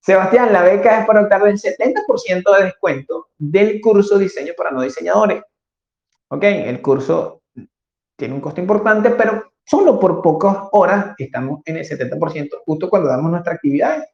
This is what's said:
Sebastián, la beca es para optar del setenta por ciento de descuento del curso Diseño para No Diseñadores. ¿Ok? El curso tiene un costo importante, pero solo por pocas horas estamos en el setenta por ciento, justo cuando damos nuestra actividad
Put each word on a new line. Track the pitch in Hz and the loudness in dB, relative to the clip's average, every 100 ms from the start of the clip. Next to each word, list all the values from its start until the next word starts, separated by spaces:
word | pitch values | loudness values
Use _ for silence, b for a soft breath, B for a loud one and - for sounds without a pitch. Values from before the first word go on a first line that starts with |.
Sebastián, | - 190 185 240 240 | 4 2 4 4 4
la | 196 | 4
beca | 175 202 226 220 | 4 4 2 2
es | 208 | 4
para | 214 | 4
optar | 208 196 | 4 4
del | 208 202 | 2 0
setenta | 202 - 247 262 | -4 -2 -2 -2
por | 415 - | -2 -4
ciento | - 185 185 | -2 -2 4
de | 196 | 4
descuento | 190 - 180 135 139 165 - _ | 2 -2 -4 -4 -8 -12 -12 _
del | 147 175 214 214 | -2 2 2 0
curso | 214 202 202 202 | 2 2 4 2
Diseño | 190 - 143 170 | 0 -4 -12 -8
para | - | -6
No | 131 | -4
Diseñadores. | 131 - 170 190 214 156 - _ _ _ _ _ _ _ _ | -6 -6 -2 0 2 -2 -8 _ _ _ _ _ _ _ _
¿Ok? | 143 | -2
El | 202 190 110 127 | 0 0 -4 -6
curso | - 135 - 165 - - _ - - _ _ _ _ _ | -2 -2 0 -4 -4 -12 _ -20 -20 _ _ _ _ _
tiene | 120 | -10
un | 135 | -8
costo | 151 151 | -10 -8
importante, | 180 208 214 214 202 | -2 0 2 2 2
pero | - 220 214 - _ | 2 0 -2 -10 _
solo | _ 302 359 208 | _ 2 4 4
por | - 160 | 2 2
pocas | 170 151 196 196 - | 0 2 0 -2 0
horas | 208 175 202 196 - | 2 4 2 -2 -10
estamos | 131 - 131 151 - | -10 -8 -8 -10 -10
en | 160 | -10
el | |
setenta | 156 147 127 151 | -10 -8 -8 -6
por | 160 | -6
ciento, | 160 143 - - | -6 -10 -12 -8
justo | 156 185 | -6 -2
cuando | 202 151 | 0 0
damos | 127 160 | -2 -2
nuestra | 170 170 | -4 -6
actividad | 165 147 139 247 311 302 | -4 -2 0 0 -2 -8